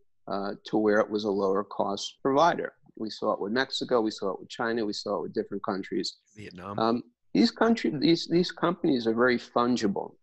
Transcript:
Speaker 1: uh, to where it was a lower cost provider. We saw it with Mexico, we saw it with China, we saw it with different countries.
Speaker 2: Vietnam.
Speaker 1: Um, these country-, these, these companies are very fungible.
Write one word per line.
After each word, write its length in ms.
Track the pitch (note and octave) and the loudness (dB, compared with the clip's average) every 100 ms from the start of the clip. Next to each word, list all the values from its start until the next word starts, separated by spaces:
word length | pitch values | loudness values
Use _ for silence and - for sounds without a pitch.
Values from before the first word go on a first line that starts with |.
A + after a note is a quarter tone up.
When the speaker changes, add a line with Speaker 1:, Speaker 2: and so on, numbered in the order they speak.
| _ _ - | _ _ -8
Speaker 1:
uh, 280 | G2 G2+ - | -6 -4 -8
to 120 | - G#2+ | -2 2
where 220 | G#2+ G#2+ | 4 4
it 100 | - | 2
was 140 | G#2 | 0
a 80 | G#2+ | 0
lower 320 | G2 G2 G2 | 0 2 0
cost 540 | G2 - G2+ G2 - - | -2 -4 -4 -4 -8 -4
provider. 520 | C#3 C3+ E3+ - - - _ - | 0 4 4 2 -6 -10 _ -10
We 140 | A2 | -10
saw 220 | - G#2+ | -4 -2
it 60 | F#2 | -2
with 120 | G2 | -2
Mexico, 480 | B2 C3+ - - B2 | -2 -2 -4 0 2
we 100 | A2 | 0
saw 220 | - G2 | -2 -4
it 80 | F#2 | -6
with 80 | - | -8
China, 360 | - A#2 A#2 | -4 -2 -2
we 80 | G#2 | -2
saw 260 | G#2 G#2+ F#2 | -4 -4 -4
it 40 | |
with 120 | F#2 | -4
different 300 | A2 - G2+ | -6 -6 -6
countries. 520 | - F#2+ F#2 G#2+ G#2 - _ G#2+ | -4 -4 -4 -4 -4 -10 _ -18
Speaker 2:
Vietnam. 400 | G2+ F2+ F#2+ G#2 | -16 -14 -8 -2
Speaker 1:
Um, 220 | A2+ A#2+ - _ _ | 0 0 -4 _ _
these 200 | - A#3 | 4 4
country-, 400 | - A3+ A#3 - C#3+ | 4 2 2 0 2
these, 300 | D#3 E3 - | 4 2 2
these 240 | E3+ F3 | 0 0
companies 560 | - E3 - E3+ B2+ A2+ | 0 -2 0 0 2 2
are 80 | |
very 240 | A2+ B2+ A#2+ | 2 2 2
fungible. 800 | - A#2+ A#2+ A#2 G#2+ F#2+ - - | 0 0 2 2 0 -2 -6 -12